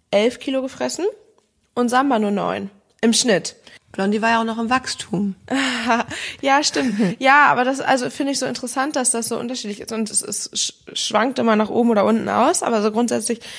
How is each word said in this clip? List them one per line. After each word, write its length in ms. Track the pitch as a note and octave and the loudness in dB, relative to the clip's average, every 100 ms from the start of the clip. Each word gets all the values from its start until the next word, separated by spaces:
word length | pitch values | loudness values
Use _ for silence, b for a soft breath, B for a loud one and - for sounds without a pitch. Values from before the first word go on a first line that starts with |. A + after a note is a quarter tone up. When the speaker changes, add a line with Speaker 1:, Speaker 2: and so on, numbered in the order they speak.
| _ | _
Speaker 1:
elf 300 | G3 A3 B3 | 2 2 0
Kilo 220 | - C4 | -4 -4
gefressen 420 | C4 - B3 - F#4 - _ _ _ _ _ | -4 -6 -6 -2 -4 -4 _ _ _ _ _
und 160 | - A#3+ | -2 2
Samba 280 | B3 C#4 A#3 | 2 2 2
nur 120 | G#3 | 2
neun 380 | G3+ F3 F#3+ G3 - _ _ | 0 -2 -4 -6 -12 _ _
im 100 | A#3 | 2
Schnitt. 420 | A3+ B3 F#3 - - B B _ | 4 4 2 0 -12 B B _
Speaker 2:
Blondie 280 | - G3 G#3+ | -4 -2 0
war 80 | A3+ | 2
ja 100 | A3+ | 2
auch 40 | |
noch 140 | A3+ A3+ | 0 -4
im 100 | A3+ | -2
Wachstum. 680 | B3+ B3+ - - F3 G3+ F#3 - | -2 -2 -8 -6 -4 -4 -6 -4
Speaker 1:
<laughs> 280 | C4 C4+ A#3+ A#3 A#3 A#3 D4+ B B | -2 -2 -2 0 0 -2 -8 B B
Ja, 220 | C4+ C#4 | 2 2
stimmt. 520 | D4+ - C4+ G3+ G3+ A#3 | 2 0 -2 0 0 2
Ja, 260 | C4+ C#4+ C#4 | 4 6 6
aber 160 | A#3 | 4
das, 160 | B3 C4+ | 2 0
also 300 | - C4 B3+ | 0 0 0
finde 220 | - C#4 | -2 -2
ich 60 | C4+ | -2
so 60 | B3 | -4
interessant, 500 | B3 B3 - C#4 D4 | -4 -6 -4 -2 -2
dass 140 | B3 | -2
das 160 | A#3 A3+ | -2 -4
so 100 | A#3 | -4
unterschiedlich 420 | A#3+ B3+ G#3 G3+ | -6 -8 -8 -10
ist 120 | - | -8
und 180 | A3+ G#3+ | -6 -4
es, 120 | G#3 | -4
es 280 | - G#3 - | -6 -8 -8
sch-, 220 | - - - - - | -6 -6 -8 -12 -8
schwankt 420 | - G#3 A#3+ B3+ | -2 0 0 2
immer 160 | A#3 G#3+ | 2 2
nach 140 | G#3+ | 2
oben 200 | - A#3+ | 2 4
oder 140 | G#3+ | 4
unten 240 | G#3 A3 - | 4 2 2
aus, 340 | G#3 B3+ F4+ | 2 2 2
aber 180 | F4+ A3+ | 0 0
so 80 | G#3+ | 0
grundsätzlich 500 | G#3 A#3 A#3+ G#3+ A3+ B | 0 0 0 -2 -6 B